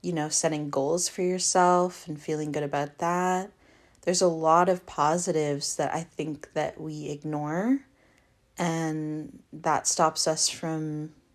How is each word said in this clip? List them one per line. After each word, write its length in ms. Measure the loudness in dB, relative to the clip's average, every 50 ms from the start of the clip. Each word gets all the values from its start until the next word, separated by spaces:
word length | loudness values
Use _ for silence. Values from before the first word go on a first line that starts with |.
you 120 | -4 -4 -4
know, 160 | -2 -2 -2
setting 400 | -2 0 0 0 0 0 -4 -2
goals 400 | -2 -2 0 0 0 0 -2 -4
for 120 | -4 -2
yourself 840 | -2 -2 -2 0 -2 2 4 6 6 6 6 6 4 2 -2 -8 -12 -10
and 140 | -12 -10
feeling 300 | -6 -6 -4 -4 -4 -4
good 120 | -2 -4 -4
about 360 | -2 -2 -2 -4 -4 -6 _
that. 520 | -2 0 0 2 2 2 0 0 -2 -6 -12 _ _ _ _ _ _ _ _ _
There's 200 | -2 -2 0 4
a 60 | 4 2
lot 420 | 2 4 4 6 6 6 6 6
of 160 | 2 0 -2
positives 920 | -10 -2 2 2 4 4 2 0 0 0 2 2 0 0 -2 -4 -6 -2 -2
that 160 | -2 -2 -2
I 80 | -4
think 520 | -8 -10 _ _ -6 -6 -6 -10 -12 -10 _
that 260 | -4 -4 -4 -4 -8
we 300 | -10 -10 -10 -8 -8 -8
ignore, 720 | -8 -8 -6 -6 -4 -4 -4 -4 -2 -2 2 2 2 0 0 _ _ _ _ _ _ _ _ _ _ _ _ _ _ -4
and 840 | -2 -2 0 -2 -2 -2 -2 -4 -4 -4 -6 -6 -8 -10 -14 -20 _ _
that 360 | -18 -4 0 0 0 2 0 -2
stops 400 | 0 2 2 2 2 0 0 0
us 200 | 0 0 0 -2
from 680 | -2 -4 -6 -4 -4 -4 -4 -4 -4 -6 -8 -8 -12 _ _ _ _